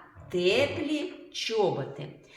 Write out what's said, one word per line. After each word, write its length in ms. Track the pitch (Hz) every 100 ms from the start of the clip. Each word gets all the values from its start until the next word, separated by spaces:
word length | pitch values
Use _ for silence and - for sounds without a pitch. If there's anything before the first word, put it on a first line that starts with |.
| - - -
теплі 840 | 180 180 233 285 - 285 302 359 - -
чоботи. 760 | - - 226 180 135 135 - 147 - -